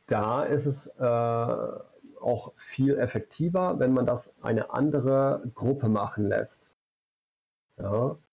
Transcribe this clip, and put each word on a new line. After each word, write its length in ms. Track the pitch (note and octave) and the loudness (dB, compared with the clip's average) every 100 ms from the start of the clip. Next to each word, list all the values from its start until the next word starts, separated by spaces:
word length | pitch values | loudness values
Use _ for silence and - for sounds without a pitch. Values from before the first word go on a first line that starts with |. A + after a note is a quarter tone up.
| - | -4
da 380 | A2 G#2+ B2+ | -2 0 0
ist 220 | D3+ C#3+ D3 | 0 0 0
es, 200 | C3+ - - | -4 -8 -2
äh, 800 | B2 A#2 A#2 A#2 A#2 - - - - - - - | 0 2 2 0 0 -2 -4 -8 -16 -20 -20 -6
auch 320 | A2 B2 - - | -2 -2 -4 -18
viel 420 | - - C3+ - | -12 0 2 4
effektiver, 800 | B2 - - - E3 F3+ F3+ F3 | 0 -2 -6 -2 0 2 0 2
wenn 140 | B2+ | 2
man 140 | C3 B2 | 4 2
das 280 | A#2+ - _ | -2 -6 _
eine 280 | - A2+ - | -2 0 0
andere 720 | - D3 D3 B2+ C3+ C3+ - A#2+ | 0 2 2 2 2 2 0 -4
Gruppe 340 | - A2+ C#3 A2 | -4 0 0 2
machen 400 | G#2+ G2 - G2+ | 2 0 -2 0
lässt. 440 | G#2 - - - _ _ _ _ _ _ _ _ _ _ - | 0 -2 -10 -18 _ _ _ _ _ _ _ _ _ _ -10
Ja, 380 | G2 G#2+ C3 D#3+ _ | -2 0 0 -4 _